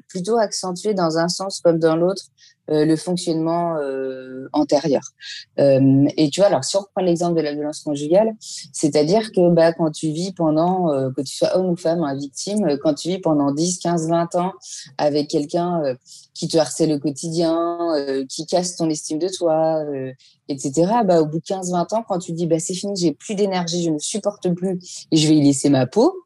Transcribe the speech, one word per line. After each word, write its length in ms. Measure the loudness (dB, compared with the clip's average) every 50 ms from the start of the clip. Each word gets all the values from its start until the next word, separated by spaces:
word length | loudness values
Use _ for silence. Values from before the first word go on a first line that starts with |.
| -12
plutôt 300 | _ -10 -8 -4 -2 0
accentué 580 | 0 0 0 -2 -6 -6 -6 -6 -4 -4 -2 -2
dans 240 | 0 0 0 0 0
un 80 | 0
sens 320 | -2 -2 -4 -6 -8 -6 0
comme 180 | 2 2 4
dans 200 | 4 4 2 2
l'autre, 260 | 4 2 0 0 -2 -8 _ _ _ -20 -20 _ _ -6 -2
euh, 140 | 2 2 4
le 100 | 4 2
fonctionnement, 800 | 0 0 -4 -4 -2 -2 -2 -2 -2 0 0 0 -2 -2 -2 -2
euh, 720 | -4 -4 -4 -4 -6 -6 -6 -8 -10 -12 -14 -12 -12 -12 -6 -2
antérieur. 480 | -2 0 2 2 0 2 2 0 0 -2 -6 _ _ -18 -16 -16 -16 -16 _ 0 4
Euh, 480 | 6 6 6 6 6 6 6 6 4 4 4
et 120 | 2 0 0
tu 100 | 2 4
vois, 80 | 4
alors, 160 | 4 4 2 -2
si 140 | -2 -4
on 20 | -4
reprend 220 | -4 -4 -4 -2
l'exemple 340 | 2 2 2 2 2 0 0
de 60 | 0
la 120 | 0 -2 -2
violence 280 | -4 -4 -6 -6 -6
conjugale, 500 | -6 -6 -4 -4 0 2 4 4 4 2 0 -6
c'est-à-dire 920 | -14 -16 -14 -14 -16 -12 -8 -2 0 2 2 2 2 4 2 2 0 0
que, 220 | 2 4 4 6 6
bah, 200 | 6 4 4 4
quand 180 | 2 -2 -2
tu 160 | -2 -2 -4 -4
vis 220 | -4 -4 -6 -6 -4
pendant, 600 | -2 0 0 2 2 2 2 0 0 0 0 0
euh, 160 | 0 -2 -2
que 100 | -4 -4
tu 140 | -6 -6 -2
sois 220 | -2 0 0 2
homme 140 | 0 0 0
ou 40 | -2
femme, 280 | 0 0 -2 0 0 0
hein, 120 | -2 -4
victime, 500 | -6 -8 -10 -10 -10 -6 -4 -2 0 0
euh, 120 | 0 0 0
quand 120 | 0 0 -2
tu 160 | 0 -2 -4
vis 100 | -4 -2
pendant 320 | 0 0 2 2 2 0
dix, 280 | 0 0 -2 -2 -2 -4
quinze, 280 | -2 -2 -2 0 0
vingt 260 | 0 0 0 0 0 0
ans 180 | -2 -2 -2 -4 -10 -16 -18 -16 -16 -18 -14 -6
avec 300 | -2 0 0 2 0 -2 0
quelqu'un, 540 | -2 -2 -2 0 -2 -2 -2 0 -2 -2 -2
euh, 120 | -2 -4 -6 _ -20 -20 -20 -20 _ -12
qui 120 | -8 -6
te 100 | 0 2
harcèle 360 | 0 0 0 0 0 0 0 0
au 60 | 0
quotidien, 760 | -2 -4 -4 -4 -8 -6 -2 0 0 0 0 0 -2 -2 -2 -4 -2 -2 -2
euh, 280 | -2 -2 -2 -4 -4 -4 -6
qui 160 | -8 -10 -6
casse 320 | -2 -2 -2 -2 -2 -4
ton 100 | -2 -2
estime 320 | -2 -2 -2 -4 -6 -4 -4
de 80 | -4
toi, 560 | -4 -4 -2 -2 0 2 2 2 0 0 -2 -4
euh, 300 | -4 -6 -6 -8 -8 -10 _ _ _ _ _ _
et 100 | -10 -10
cetera, 460 | -6 -6 -4 0 2 2 2 2 2 2
bah, 180 | 4 4 4
au 40 | 2
bout 140 | 2 -2 -6
de 40 | -6
quinze, 280 | -6 -8 -6 -4 -4
vingt 200 | -2 -2 -2 -2
ans, 140 | -4 -6 -4
quand 120 | -4 -6 -6
tu 120 | -6 -6
dis, 160 | -6 -4 -2
bah, « 100 | 0 0 -2
C'est 160 | -2 -4 -6
fini, 180 | -6 -6 -6 -4
j'ai 180 | 0 0 -2 -2
plus 220 | -2 -8 -8 -2
d'énergie, 480 | -2 -2 0 0 -2 -4 -4 -4 -2 -2
je 60 | -2
ne 100 | -2 -2
supporte 500 | -4 -6 -6 -4 -4 -4 -6 -2 -2 -2 -2
plus 260 | 0 -2 -4 -4 -4 -8 -12 -16 -14 -6 0
et 60 | 2
je 100 | 2 4
vais 80 | 6 6
y 60 | 6
laisser 280 | 6 6 4 4 4 4
ma 160 | 4 4 2
peau », 300 | 2 2 4 4 4 2 -2 -2